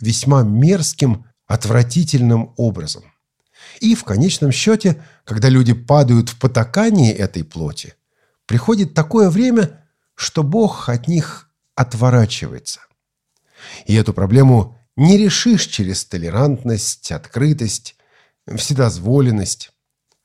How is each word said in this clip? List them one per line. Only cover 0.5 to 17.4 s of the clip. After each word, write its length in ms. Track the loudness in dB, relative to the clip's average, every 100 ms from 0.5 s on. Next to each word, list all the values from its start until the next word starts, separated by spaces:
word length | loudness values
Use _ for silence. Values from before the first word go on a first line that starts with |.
| 2 2 2 -2 -2 -2 -2 -8 _ -6
отвратительным 1040 | -4 0 2 2 0 0 0 2 0 -2 -4
образом. 480 | -4 -4 -10 -12 -16 _ _ _ _ _ -20 -4
И 140 | 0
в 100 | 0
конечном 480 | -2 -2 0 0 -2
счёте, 500 | 0 0 0 0 -2 -6 _
когда 240 | -10 -2 2
люди 240 | 4 4
падают 560 | 0 2 2 4 2 0
в 100 | -2
потакании 760 | -2 0 -2 0 2 4 2
этой 320 | 2 -4 -6
плоти, 500 | -10 -8 -10 -10 -16 _ _ _ _ _ -4
приходит 480 | -4 0 0 0
такое 360 | -2 0 2 2
время, 540 | 2 2 2 0 -4 _ _ _
что 280 | -12 -8 -4
Бог 460 | -2 0 0 -2 -6
от 200 | -4 -2
них 420 | -2 -2 -10 _ _ _
отворачивается. 1040 | -6 -4 0 2 4 2 -2 -12 -14 -16 -16 _ _ _ _ _ _ _ _ -20 -14 -2
И 80 |
эту 180 | 0 0
проблему 640 | -2 0 4 6 4 2 -6 _ 0
не 200 | 4 4
решишь 500 | 4 0 2 0 0
через 380 | -6 -6 -6
толерантность, 1080 | -8 -10 -6 -2 0 -2 -4 -6 -6 -10 -10
открытость, 840 | -12 -10 -2